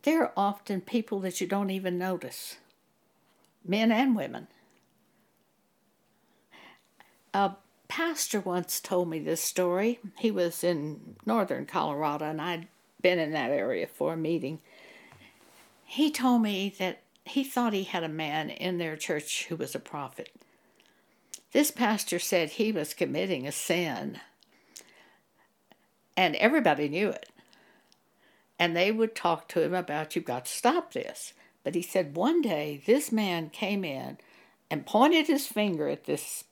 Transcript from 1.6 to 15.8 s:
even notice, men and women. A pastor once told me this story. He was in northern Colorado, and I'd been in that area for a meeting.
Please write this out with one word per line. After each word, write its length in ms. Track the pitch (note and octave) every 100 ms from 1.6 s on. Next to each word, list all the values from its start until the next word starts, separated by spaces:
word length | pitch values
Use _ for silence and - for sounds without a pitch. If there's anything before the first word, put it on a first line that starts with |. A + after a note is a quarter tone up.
| G3+
even 260 | F#3+ F#3 F3
notice, 600 | F#3 F3+ B2 - - - _ _ _ _ _ _ _ _ _ _ E3
men 240 | G3+ A3+
and 240 | A3 C4+ A3
women. 320 | E3+ A#2+ - _ _ _ _ _ _ _ _ _ _ _ _ _ _ _ _ _ _ _ _ - - - _ _ - _ _
A 180 | G3 G3 G3 _ _ _
pastor 520 | - E4 D#4 - G#3+
once 400 | F#3 F3+ F3 -
told 300 | - F3+ F3
me 100 | D#3+
this 220 | D3+ D#3+
story. 580 | - - F3+ F3+ G#3+ A#3+ G3 -
He 140 | A#3
was 320 | G3 F3 E3+
in 520 | F3 E3 D3+ D#3 - - -
northern 400 | A3+ F#3+ - C#3+
Colorado, 600 | F3+ D#3 C#3+ D3+ D3 D#3
and 160 | D#3
I'd 260 | D#3+ E3+ E3+ _ _ _
been 180 | F3+ F3+
in 120 | D#3
that 200 | D#3 A#2
area 360 | C#3 - G#2 -
for 260 | - D3
a 40 | E3
meeting. 420 | D#3+ E3 - D#3 _ - - - - - - _ - - - _